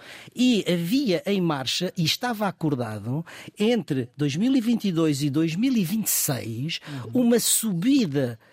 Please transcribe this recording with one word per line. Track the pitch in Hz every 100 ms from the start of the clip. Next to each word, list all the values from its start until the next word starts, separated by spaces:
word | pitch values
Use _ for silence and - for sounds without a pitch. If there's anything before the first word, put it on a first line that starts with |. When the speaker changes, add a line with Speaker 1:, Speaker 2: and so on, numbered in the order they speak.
| - - - -
Speaker 1:
E | 254 214 -
havia | 175 170 262 262 165 190
em | 202
marcha, | 170 143 127 - 180 -
e |
estava | 156 - 247 214 202
acordado, | - 156 131 113 107 107 143 - - - -
entre | 214 240 147 135 113 -
dois | 147 143
mil | 240
e | 269
vinte | 220 226
e | 196
dois | 160 160 135
e | 147
dois | 143 165 165
mil | 269 233
e |
vinte | 160 220 -
e |
seis, | - - 120 107 117 151 - - 139 113
Speaker 2:
Uhum. | 247
Speaker 1:
uma | 240 233
subida | - - 226 170 226 277 185 139 123 117 _